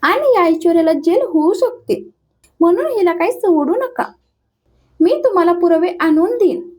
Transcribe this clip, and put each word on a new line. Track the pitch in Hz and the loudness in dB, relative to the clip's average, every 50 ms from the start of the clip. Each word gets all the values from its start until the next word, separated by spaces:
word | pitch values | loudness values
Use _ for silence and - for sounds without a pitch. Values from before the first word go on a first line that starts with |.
| - | 0
आणि | 285 381 508 605 571 494 | 0 -2 0 2 2 2
या | 415 359 | 2 2
ऐश्वर्याला | 330 330 320 330 349 330 330 320 320 320 | 0 0 0 0 0 2 2 2 2 0
जेल | 285 - 339 339 427 554 | 0 0 0 0 0 -2
होऊ | 415 330 320 302 320 415 | -2 -2 0 0 0 0
शकते, | - - 480 - - _ - 415 - - - _ _ _ _ _ _ _ _ _ _ | 0 -2 -4 -4 -6 _ -6 -6 -6 -6 -16 _ _ _ _ _ _ _ _ _ _
म्हणून | 330 339 349 427 571 | 2 2 2 0 -2
हिला | 622 539 440 381 349 330 | -4 -2 0 0 0 0
काही | 349 339 381 508 | 0 -2 -4 -4
सोडू | - - 403 339 302 285 269 339 | -2 0 0 0 0 0 0 -2
नका. | 480 523 508 508 - - - - _ _ _ _ _ _ _ _ _ _ _ _ _ _ _ _ _ | -2 -4 -6 -6 -8 -10 -10 -10 _ _ _ _ _ _ _ _ _ _ _ _ _ _ _ _ _
मी | 311 349 480 - - | 0 0 0 0 0
तुम्हाला | 523 415 370 339 339 349 | 0 0 2 2 2 2
पुरावे | 349 339 339 339 320 320 359 349 - | 2 2 2 2 2 0 -2 -2 -2
आणून | 339 320 311 311 330 392 480 | 0 2 2 2 2 0 0
देईन | 480 427 349 - - - - - | 0 0 0 0 -2 -8 -14 -18